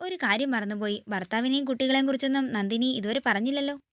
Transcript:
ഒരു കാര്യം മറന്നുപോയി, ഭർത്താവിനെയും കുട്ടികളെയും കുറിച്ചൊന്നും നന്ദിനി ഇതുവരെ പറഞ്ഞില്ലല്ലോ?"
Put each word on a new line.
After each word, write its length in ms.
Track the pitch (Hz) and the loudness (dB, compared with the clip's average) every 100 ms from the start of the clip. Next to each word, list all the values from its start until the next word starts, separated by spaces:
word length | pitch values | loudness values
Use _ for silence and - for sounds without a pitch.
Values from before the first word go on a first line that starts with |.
ഒരു 160 | 359 370 | -8 -2
കാര്യം 340 | 240 208 277 | 2 2 2
മറന്നുപോയി, 520 | 240 202 208 208 208 - | 0 0 -2 -2 -4 -4
ഭർത്താവിനെയും 560 | 202 180 220 247 269 | -6 -2 0 2 0
കുട്ടികളെയും 420 | 269 247 262 269 269 | 0 0 2 2 2
കുറിച്ചൊന്നും 460 | 269 269 269 262 | 2 0 0 0
നന്ദിനി 340 | 220 196 226 254 254 | 0 0 0 0 0
ഇതുവരെ 240 | 208 247 254 | -2 0 0
പറഞ്ഞില്ലല്ലോ?" 480 | 202 233 285 277 285 _ | 0 0 0 -2 -4 _